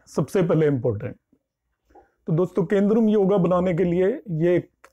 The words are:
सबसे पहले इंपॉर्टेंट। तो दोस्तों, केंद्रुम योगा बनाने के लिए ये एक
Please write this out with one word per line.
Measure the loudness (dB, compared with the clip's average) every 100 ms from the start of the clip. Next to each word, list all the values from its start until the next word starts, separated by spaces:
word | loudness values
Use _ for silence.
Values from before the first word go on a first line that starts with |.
| _
सबसे | -6 -4 -2
पहले | 0 2 2
इंपॉर्टेंट। | 0 -2 -4 -8 -14 _ _ _ _ _ _ _ -20 _ _ -4
तो |
दोस्तों, | -2 -2 -2
केंद्रुम | 0 2 2 2 2
योगा | 2 2 2
बनाने | 2 0 0
के | 0
लिए | -2 0 0 -2 -8
ये | -2 0 0
एक | -2 _ -20